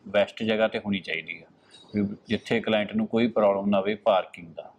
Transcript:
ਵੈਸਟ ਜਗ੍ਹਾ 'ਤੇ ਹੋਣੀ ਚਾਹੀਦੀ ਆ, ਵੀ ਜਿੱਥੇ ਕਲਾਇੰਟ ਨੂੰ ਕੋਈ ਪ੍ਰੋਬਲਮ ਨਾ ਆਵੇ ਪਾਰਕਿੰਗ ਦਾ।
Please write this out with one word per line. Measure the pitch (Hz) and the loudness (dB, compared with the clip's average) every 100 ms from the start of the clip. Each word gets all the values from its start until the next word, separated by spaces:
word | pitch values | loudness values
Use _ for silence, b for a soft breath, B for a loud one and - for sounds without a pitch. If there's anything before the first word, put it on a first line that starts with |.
| - | -2
ਵੈਸਟ | 101 98 - | 0 0 0
ਜਗ੍ਹਾ | 110 107 110 | 0 2 2
'ਤੇ | 110 | 0
ਹੋਣੀ | 104 98 | -2 -4
ਚਾਹੀਦੀ | 87 82 80 85 | -2 -6 -8 -14
ਆ, | - _ B B - 104 | -16 _ B B -6 -2
ਵੀ | 101 104 - | -2 -4 -6
ਜਿੱਥੇ | 107 - 117 | -6 -2 -2
ਕਲਾਇੰਟ | 107 107 101 | 2 0 0
ਨੂੰ | 107 107 | -2 -2
ਕੋਈ | 113 117 | 0 2
ਪ੍ਰੋਬਲਮ | 110 104 98 101 | 4 4 4 2
ਨਾ | 101 | 2
ਆਵੇ | 95 107 | 0 0
ਪਾਰਕਿੰਗ | - 98 87 - 85 78 | 2 2 0 -8 -16 -16
ਦਾ। | - | -18